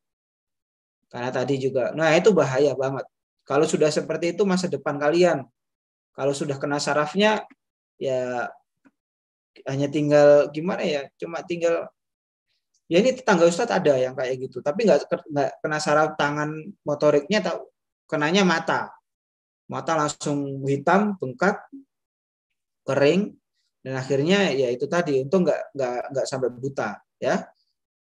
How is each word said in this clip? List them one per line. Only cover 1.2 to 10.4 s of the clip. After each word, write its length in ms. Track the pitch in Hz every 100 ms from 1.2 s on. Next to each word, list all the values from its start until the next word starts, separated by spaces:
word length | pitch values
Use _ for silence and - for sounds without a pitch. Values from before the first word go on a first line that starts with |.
| 127
tadi 300 | 127 127 135
juga, 320 | 131 131 110
nah 240 | 147 160 165
itu 160 | 214
bahaya 400 | 175 135 131 143
banget. 320 | 127 135 135 - _ _ _
Kalau 240 | - 139 160
sudah 240 | 160 151
seperti 400 | 151 143 156 170
itu 140 | 170 202
masa 240 | 180 170
depan 240 | 139 151 143
kalian. 480 | 147 170 175 147 123 _ _ _ _ _ _ -
Kalau 160 | 139
sudah 240 | 143 147 139
kena 240 | 147 143
sarafnya, 640 | 151 143 147 185 214 214 - _ _ _ _ -
ya 500 | 135 127 127 123 113 - _ _ _ _ _ _ _ _ _ - 135
hanya 240 | 135 143
tinggal 560 | 151 147 147 147 147